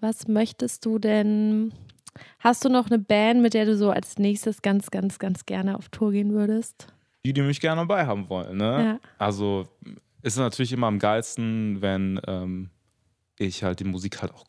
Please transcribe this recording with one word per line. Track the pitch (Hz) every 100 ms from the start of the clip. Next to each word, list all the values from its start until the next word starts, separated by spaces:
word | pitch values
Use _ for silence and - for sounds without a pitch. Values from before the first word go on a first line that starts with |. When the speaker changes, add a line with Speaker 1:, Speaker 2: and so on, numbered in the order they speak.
Speaker 1:
was | 220 226 -
möchtest | 214 226 - 247 -
du | 226 220
denn, | 214 214 214 214 214 214 220 - - _ - - - _
hast | 233 240
du | 269
noch | 254 240
eine | 233
Band, | 202 208 220 240
mit | 233
der | 220
du | 214 208
so | 202
als | - - -
nächstes | 202 208 220 208
ganz, | 202 196 -
ganz, | 196 190 -
ganz | 190 185 -
gerne | 190 190 196
auf | -
Tour | - 214
gehen | 202 208
würdest? | 214 208 220 233 - - _ _ _
Speaker 2:
Die, | 135
die | 135
mich | 139 143
gerne | 160 160
dabei | 170 202 143
haben | 101 92
wollen, | 92 - 95
ne? | 110 131
Speaker 1:
Ja. | 110 113 - -
Speaker 2:
Also, | 104 98 104 98 92 _ - 98 _ _
ist | 127 107
natürlich | 123 - 120
immer | 123 117
am | 101
geilsten, | 104 110 - - 113 110 107 98
wenn, | 98 95 98 95 -
ähm, | 92 92 92 90 _ _ _ _ _ _ -
ich | 101 90
halt | 98 90
die |
Musik | 98 92 95 -
halt | 90
auch | -